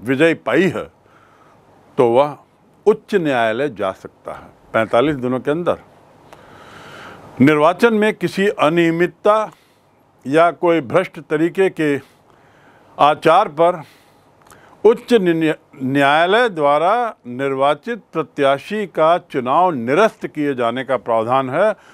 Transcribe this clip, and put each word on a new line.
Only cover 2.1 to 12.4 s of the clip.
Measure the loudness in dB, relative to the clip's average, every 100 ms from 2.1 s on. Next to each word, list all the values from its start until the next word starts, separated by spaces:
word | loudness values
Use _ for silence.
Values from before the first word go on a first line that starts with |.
| 2 0 -4 _ _ _ _ -2
उच्च | -2 -2 -4
न्यायालय | 0 0 0 -2 -6
जा | -4 -6
सकता | -6 -16 -18 -16
है | -16 -18 _ _
पैंतालीस | -4 0 0 0 -2
दिनों | -4 -4
के | -4
अंदर। | -4 -4 -6 -8 _ _ _ _ -20 -20 -20 -20 -20 -20 -20 -20 -20 -20 0
निर्वाचन | 2 4 2 2 0
में | 2 0
किसी | -2 -6 -2 -2
अनियमितता | 0 0 2 0 0 -4 0 0 0 -2 -12 _ _ _ _ _ _ -2
या | 2 2
कोई | 2 0 0
भ्रष्ट | 0 -2 -2 -10
तरीके | -6 -2 -2 0 -2
के | 0 -2 -2 -6 _ _ _